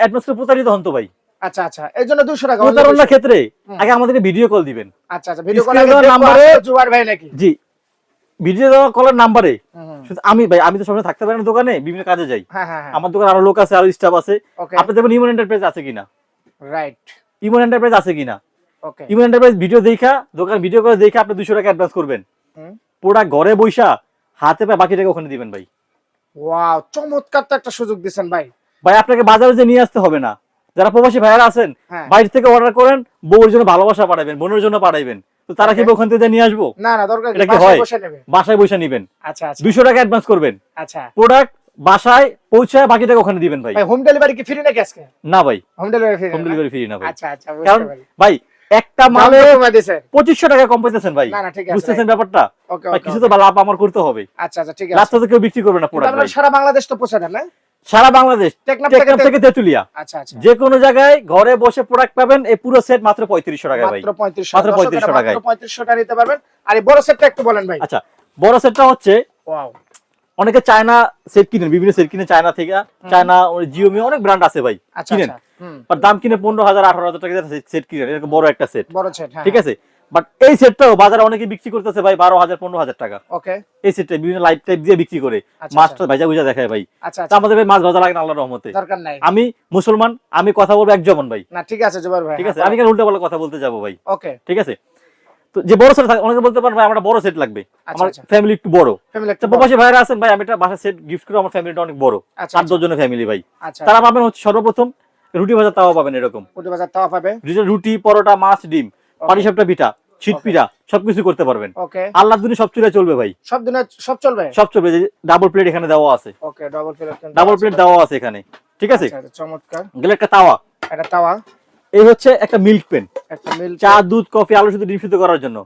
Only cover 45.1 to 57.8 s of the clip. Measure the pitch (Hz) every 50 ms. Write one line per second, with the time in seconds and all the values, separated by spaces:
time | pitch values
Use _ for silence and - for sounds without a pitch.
45.1 | _ _ - 156 175 190 165 139 117 95 - _ _ - 175 208 226 233 226 220
46.1 | 202 170 190 180 160 156 165 165 165 156 156 135 127 131 120 107 110 98 - 165
47.1 | 165 - - 151 143 143 _ 160 151 151 165 185 202 226 220 214 143 131 _ _
48.1 | _ - 180 208 180 127 - _ _ _ _ _ 208 220 - _ _ - 262 254
49.1 | 240 247 247 247 269 269 277 285 285 262 254 240 214 220 190 175 180 151 - _
50.1 | - 285 294 320 320 - - 320 285 262 262 226 240 233 226 240 220 220 175 190
51.1 | 151 139 135 117 202 208 196 180 151 196 185 175 175 208 - 240 226 214 233 214
52.1 | 226 220 226 190 190 185 123 98 - _ _ - 180 170 - 180 185 180 - 165
53.1 | 165 226 233 226 202 196 196 196 190 202 196 202 202 180 208 196 175 214 170 147
54.1 | 120 110 101 - _ - 170 165 - 170 165 151 156 - 196 175 180 185 214 -
55.1 | - 233 233 202 233 240 208 226 - 254 196 208 190 175 160 147 - 156 - 262
56.1 | 269 269 277 196 - 285 285 277 285 277 277 285 269 269 247 - 269 202 247 226
57.1 | 220 208 175 165 185 226 311 359 _ _ _ _ _ _